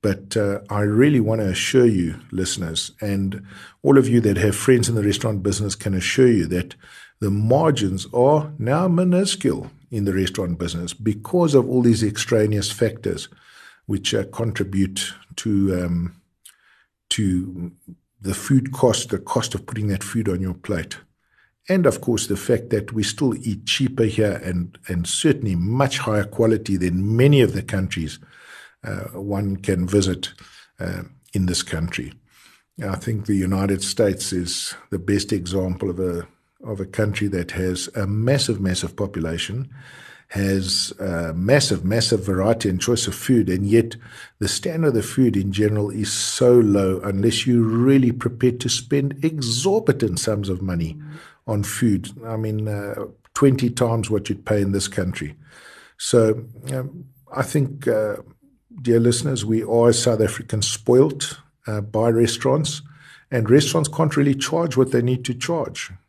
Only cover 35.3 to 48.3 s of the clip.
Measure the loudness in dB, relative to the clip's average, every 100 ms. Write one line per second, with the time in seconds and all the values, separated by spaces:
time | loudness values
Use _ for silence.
35.3 | -4 -2 -4 -2 -4 -4 -4 -4 -4 -10
36.3 | _ _ _ -12 -10 -6 -2 -2 0 -2
37.3 | -2 -4 -4 -2 -4 -6 -4 -2 0 2
38.3 | 2 0 0 0 -2 -4 -6 -6 -4 -6
39.3 | -4 -6 -6 -8 -14 -20 -20 -20 -20 _
40.3 | -4 0 0 0 -2 -4 -6 -4 -4 -4
41.3 | -2 4 4 4 -2 0 0 2 0 0
42.3 | 0 2 2 0 0 0 0 -2 -6 2
43.3 | 2 2 0 4 4 2 -8 -20 -20 -20
44.3 | _ -6 -4 -4 0 0 0 -2 2 2
45.3 | 2 -2 0 0 0 -2 -4 -4 -4 -4
46.3 | 2 6 8 6 4 2 0 -2 0 0
47.3 | 0 2 2 2 2 4 4 4 0 -6